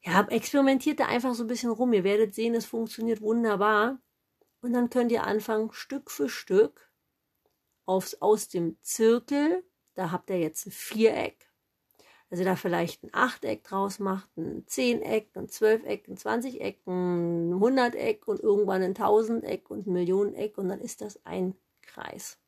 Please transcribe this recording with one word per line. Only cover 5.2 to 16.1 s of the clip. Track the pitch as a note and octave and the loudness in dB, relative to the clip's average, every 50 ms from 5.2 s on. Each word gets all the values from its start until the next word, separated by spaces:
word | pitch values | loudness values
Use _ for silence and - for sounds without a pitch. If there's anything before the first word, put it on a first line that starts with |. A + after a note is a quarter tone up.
| - | 0
anfangen, | - G3+ G#3+ G3+ - A3 G#3+ A3 A3+ | 0 -2 -2 0 0 -2 -2 -2 -4
Stück | - - - _ C4+ C#4 - - | -6 -14 -12 _ -10 -12 -10 -12
für | - - C#4+ B3 | -4 -4 -4 -4
Stück | - - - - F#3+ G3 A3+ - _ - _ _ _ _ _ _ _ _ _ _ _ _ _ _ _ _ _ _ _ _ _ | -4 -8 -4 2 4 4 4 4 _ -14 _ _ _ _ _ _ _ _ _ _ _ _ _ _ _ _ _ _ _ _ _
aufs, | - F#3 F#3+ F#3+ - - - | 0 0 0 0 -2 -8 0
aus | - G3+ G#3+ G#3+ - - | 4 4 4 4 2 -4
dem | - F3+ E3+ E3 D#3+ _ | -4 -2 -2 -2 -4 _
Zirkel, | _ - - - A3 A3 A#3 A#3+ A#3 - C#4+ C#4+ D4 D#4 F4+ F#4 F4+ _ _ _ _ _ | _ -8 0 4 6 6 6 4 2 -2 0 2 2 2 2 0 -4 _ _ _ _ _
da | _ - F#3 D#3+ | _ -6 -4 -4
habt | F3+ - _ - | -4 -6 _ -4
ihr | F#3+ F3+ | -2 -2
jetzt | E3 D#3 D#3+ - - | -2 -2 -4 -8 -12
ein | F#3+ | -12
Viereck, | - - - - - G#3+ A3 A3 - - - - _ _ _ _ _ _ _ _ _ _ _ _ _ _ _ _ _ _ _ _ | -14 -14 -12 -8 0 4 4 4 4 2 -4 -6 _ _ _ _ _ _ _ _ _ _ _ _ _ _ _ _ _ _ _ _
dass | - F3 | -4 -2
ihr | F#3 | 0
da | F#3+ F#3 | 0 0
vielleicht | - - F#3 F3 E3+ E3+ E3+ - _ - | 0 0 -2 0 0 -2 -2 -6 _ -16
ein | - | -6
Achteck | - - B3+ B3+ - - - A3 G#3+ - _ | 0 0 0 0 0 -6 -6 -6 -6 -6 _
draus | - G3 G3 G3 G3 F#3+ - | -8 -4 -4 -4 -4 -4 -4
macht, | G3 F#3+ F#3+ F#3+ - _ _ | -4 -4 -4 -4 -8 _ _
ein | - E3 - - - - | -8 -8 -8 -8 -10 -10
Zehneck, | _ - - B3+ A#3+ A#3+ A3 - A3 A3+ G#3+ G#3+ _ _ | _ -4 0 0 2 0 0 -2 -2 -2 -2 -2 _ _
ein | F#3+ - - | -12 -12 -12
Zwölfeck, | - - A3 G#3+ A3 A3 A3 - G#3 G3 _ | -4 2 4 4 4 2 0 -6 -8 -8 _
ein | - | -16